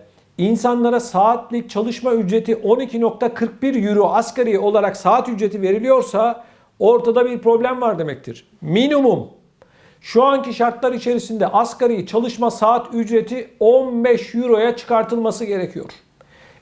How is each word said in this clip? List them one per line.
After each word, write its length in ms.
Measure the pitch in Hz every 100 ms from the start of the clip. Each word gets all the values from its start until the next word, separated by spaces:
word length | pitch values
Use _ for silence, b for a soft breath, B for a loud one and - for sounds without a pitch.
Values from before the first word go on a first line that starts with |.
| b b b -
insanlara 600 | 190 226 240 240 240 240
saatlik 720 | 240 185 214 233 - 233 -
çalışma 440 | 202 226 - 254
ücreti 420 | 226 185 220 226 226
on 240 | 202 254
iki 220 | 254 233
nokta 320 | 226 220 233
kırk 300 | - 226 -
bir 200 | 269 262
euro 260 | 202 208 180
asgari 500 | 202 226 262 226 196
olarak 380 | 202 208 202 196
saat 320 | 185 240 247
ücreti 320 | 208 208 208
veriliyorsa 840 | 190 214 254 262 - 202 233 226 B B B -
ortada 460 | 202 240 233 233 247
bir 140 | 233
problem 420 | 226 226 254 254
var 180 | 233 175
demektir. 480 | 151 131 - 113 _ _
Minimum 680 | 156 190 277 294 254 156 - - _ _ b b b b
şu 220 | - 226
anki 300 | 269 277 254
şartlar 400 | 226 240 240 254
içerisinde 540 | 240 240 240 226 226 175
asgari 600 | 202 240 - 247 214 -
çalışma 440 | 220 240 220 233
saat 420 | - 214 247 -
ücreti 560 | 233 214 226 220 254 - -
on 440 | 214 254 262 240
beş 320 | 240 233 - 233
euroya 400 | 247 220 233 233
çıkartılması 680 | - 226 220 233 220 - 214
gerekiyor. 460 | 196 180 - - - _ _ b b b b